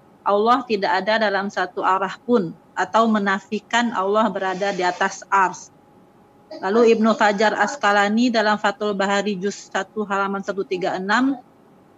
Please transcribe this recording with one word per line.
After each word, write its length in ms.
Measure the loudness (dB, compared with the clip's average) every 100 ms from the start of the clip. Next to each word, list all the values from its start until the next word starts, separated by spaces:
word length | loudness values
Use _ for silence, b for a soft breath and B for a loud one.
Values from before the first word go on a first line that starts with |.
| _ _
"Allah 400 | 0 2 4 2
tidak 400 | 0 -2 0 -2
ada 240 | 0 0 0
dalam 240 | -2 -4
satu 320 | -4 -6 -2
arah 320 | 0 0 -2 -6
pun," 320 | 0 0 0 -8 _
atau 400 | -6 0 2 2
menafikan 800 | 2 0 -2 -4 -8 -2 -2 0
Allah 400 | -2 0 2 0
berada 400 | -2 -4 -4 -4
di 100 | -2
atas 460 | -2 0 -4 -4 -2
ars. 400 | 2 2 -2 -18 _ _ -20 -20 _ _ _ -20 -8
Lalu 320 | 0 4 6 6
Ibnu 160 | 2 2
Fajar 400 | 2 2 0 0
Asqalani 720 | -2 0 0 2 2 2 2
dalam 240 | 2 0 0
Fathul 400 | -2 -2 -4 -2
Bahari 400 | 0 0 -2 -4
juz 320 | -6 -8 -8
satu 360 | -8 -6 -6 -4
halaman 340 | -2 -2 -4
satu 200 | -6 -6 -4
tiga 300 | -4 -4 -4
enam, 420 | 0 0 0 -2 -10 _ -20 -20 _